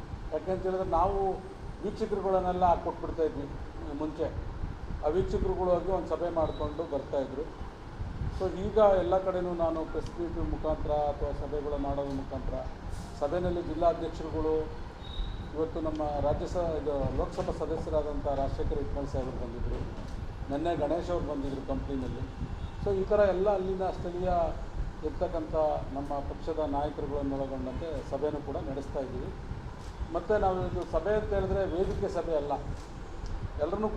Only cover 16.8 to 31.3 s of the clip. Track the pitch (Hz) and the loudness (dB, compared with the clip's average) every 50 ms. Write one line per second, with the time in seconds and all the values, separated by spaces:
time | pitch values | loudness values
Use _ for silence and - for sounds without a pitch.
16.8 | 143 151 143 139 135 131 131 143 160 - - - - - - - 160 147 160 160 | 0 0 0 2 2 2 2 2 0 0 0 -2 -2 -2 -2 -2 -2 -2 -2 -2
17.8 | - 160 156 151 147 151 143 139 143 147 139 135 135 131 - 151 151 143 143 143 | 0 0 2 2 2 0 0 0 0 0 2 2 2 0 0 0 0 2 2 0
18.8 | 139 - - 143 139 - - 135 127 - - - 127 117 120 123 - - - - | 0 0 -2 -2 -2 0 0 0 0 -2 -2 -4 -4 -4 -2 -2 0 0 0 0
19.8 | - - - - - - - - - - - - - - 139 143 165 175 170 147 | -2 -4 -6 -6 -6 -6 -6 -6 -4 -6 -6 -6 -4 -2 -2 0 0 0 2 2
20.8 | 147 143 160 175 165 175 175 165 147 147 147 139 135 135 135 - - 139 135 127 | 2 2 2 0 0 0 0 0 0 0 -2 -2 -2 -2 -2 -4 -2 -2 -2 -2
21.8 | - 135 139 131 127 117 117 - - - - - - - - - - - - - | -2 -2 -2 -2 -2 -2 -4 -4 -4 -6 -6 -6 -6 -4 -4 -6 -6 -6 -4 -2
22.8 | - 202 196 190 190 185 208 208 208 190 175 180 190 208 202 190 185 190 185 185 | 0 2 2 2 2 4 6 6 6 6 6 4 4 4 4 4 2 0 0 0
23.8 | 190 180 - - - 175 175 175 180 180 175 175 165 156 - - - - - - | 0 -2 -2 -2 -4 -4 -2 0 2 2 4 4 2 2 0 -4 -4 -4 -2 -2
24.8 | - - - - 156 151 - - 175 165 165 165 156 - 160 156 156 151 147 147 | -2 -2 -4 -4 -4 -4 -2 0 0 0 0 -2 -2 0 2 2 4 4 2 0
25.8 | - - 135 139 143 143 143 139 139 - 151 - - 160 160 156 156 143 143 143 | -2 -4 -4 -4 -4 -2 -2 -2 -2 -4 -4 -4 -4 -2 0 0 0 0 2 0
26.8 | 147 151 - - 139 139 143 143 139 139 135 139 135 131 135 131 127 131 127 - | 0 0 -2 -4 -2 -2 0 0 0 0 0 0 -2 -2 -2 -4 -4 -4 -4 -4
27.8 | 165 160 151 147 143 - 143 139 147 151 151 143 139 143 139 160 139 139 135 143 | -4 -4 -4 -4 -4 -4 -2 0 0 0 -2 -2 -4 -4 -4 -4 -4 -4 -4 -4
28.8 | 135 - - 147 131 123 127 - - - - - - - - - - - - - | -4 -4 -4 -4 -4 -4 -4 -4 -6 -6 -6 -8 -8 -8 -8 -8 -8 -8 -10 -10
29.8 | - - - - - - 165 170 175 - 214 202 190 190 185 180 180 180 - 175 | -10 -8 -6 -6 -4 -2 -2 -2 2 2 4 4 4 4 4 2 0 0 0 -2
30.8 | - - 160 170 - 202 214 214 208 - | -2 0 0 0 2 2 2 2 2 2